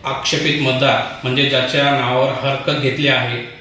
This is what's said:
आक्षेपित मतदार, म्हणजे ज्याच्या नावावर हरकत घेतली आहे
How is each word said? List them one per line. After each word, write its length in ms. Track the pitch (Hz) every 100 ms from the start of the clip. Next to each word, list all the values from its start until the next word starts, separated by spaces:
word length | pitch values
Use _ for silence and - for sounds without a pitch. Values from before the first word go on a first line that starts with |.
आक्षेपित 580 | 135 131 - 147 147 151
मतदार, 400 | 131 127 135 131 - -
म्हणजे 260 | 131 131 143
ज्याच्या 340 | 135 127 143 143
नावावर 400 | 139 123 127 135 131
हरकत 400 | 139 135 - 139
घेतली 260 | 131 123 139
आहे 340 | 127 120 - - -